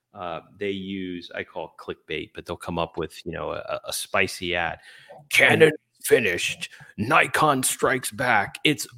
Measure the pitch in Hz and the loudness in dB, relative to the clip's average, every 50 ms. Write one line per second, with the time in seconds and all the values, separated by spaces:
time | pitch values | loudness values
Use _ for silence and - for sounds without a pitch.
0 | _ _ - 101 92 87 82 78 - _ 85 92 101 101 98 98 95 95 98 98 | _ _ -14 -12 -10 -8 -8 -8 -10 _ -12 -8 -6 -4 -4 -4 -6 -8 -8 -8
1 | 95 92 90 87 85 - - - 95 - - 90 80 76 _ - - - 87 - | -6 -8 -8 -10 -12 -12 -10 -10 -12 -10 -10 -12 -12 -12 _ -14 -12 -12 -12 -10
2 | _ - 80 78 82 - - - 80 - 87 - - - 87 85 85 82 - - | _ -8 -8 -8 -8 -10 -14 -14 -10 -10 -10 -10 -8 -6 -4 -4 -4 -4 -4 -6
3 | 80 78 - - - 87 80 78 76 78 78 78 - - - - - - - - | -8 -8 -8 -12 -10 -10 -8 -6 -6 -6 -6 -8 -8 -8 -8 -8 -8 -8 -8 -8
4 | - - - 101 98 85 - - 95 87 87 87 85 80 80 - - - - - | -6 -2 0 0 0 0 -2 -6 -6 -4 -2 -2 -2 -2 -6 -10 -16 -20 -20 -20
5 | - - - - - - - - 135 131 151 160 160 156 156 - _ _ _ _ | -20 -20 -20 -20 -6 0 4 6 6 6 8 8 6 6 6 2 _ _ _ _
6 | - - 143 135 117 95 85 - - - - - - - - - - - - - | 0 4 4 4 4 2 0 -2 -2 -4 -6 -8 -10 -14 -14 -16 -20 -12 -8 -4
7 | 104 113 160 165 160 143 - - 156 151 139 131 127 - - - - 127 131 127 | 0 4 4 4 4 2 2 2 4 4 4 2 0 -2 -2 0 0 2 2 0
8 | - - 107 107 131 123 117 104 98 95 - - - 151 147 - - - - | -2 -6 -6 -2 0 2 4 4 2 0 -2 0 2 2 2 0 -4 -10 -10